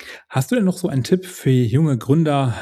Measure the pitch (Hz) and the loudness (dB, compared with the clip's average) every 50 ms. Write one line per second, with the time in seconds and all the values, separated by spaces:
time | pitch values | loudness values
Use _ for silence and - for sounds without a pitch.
0 | - - - - - - - 131 131 - 247 254 202 185 175 - - 170 143 135 | -20 -20 -20 -20 -14 -6 -4 -4 -2 0 0 0 2 0 0 -2 -4 -2 -2 -2
1 | 120 - 185 185 180 - - - - 139 131 127 123 110 101 143 165 156 135 113 | 0 0 0 -2 -2 -6 -12 -4 0 2 2 4 2 2 2 2 2 2 0 0
2 | - - 139 165 165 151 143 139 135 127 110 - | 2 2 2 2 2 2 2 0 0 0 -2 -4